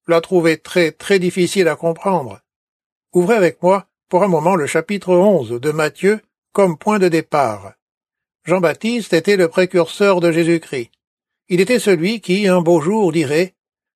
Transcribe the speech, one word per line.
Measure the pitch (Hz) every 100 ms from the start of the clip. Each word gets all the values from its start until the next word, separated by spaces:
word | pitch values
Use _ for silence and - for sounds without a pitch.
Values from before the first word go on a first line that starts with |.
| -
l'a | 165
trouvé | 165 185 165 156
très, | - 180 160
très | - - 196
difficile | 180 185 175 202 170
à | 147
comprendre. | 165 165 202 180 120 98 _ _ _ _ _ _ _
Ouvrez | 180 175 233
avec | 170 -
moi, | 175 196 - _ _
pour | 180
un | 196
moment, | 165 160 190
le | 139
chapitre | 160 156 202 180
onze | 180 202 180 113
de | 120 147
Matthieu | 151 151 - 190 214 - _ _
comme | - 190 156
point | - 208
de | 185
départ. | 160 - 151 123 104 98 - _ _ _ _ _ _ -
Jean-Baptiste | 185 165 143 220 240 190
était | 165 202 202
le | 170
précurseur | - 180 180 165 - 202 180
de | 170
Jésus-Christ. | 160 165 165 - 135 117 _ _ _ _ _ -
Il | 175
était | 190 247
celui | 214 180 180 226
qui, | - 185 202
un | 180
beau | 165 170
jour, | 147 220 185
dirait, « | 156 135 151 185 _ _ _ _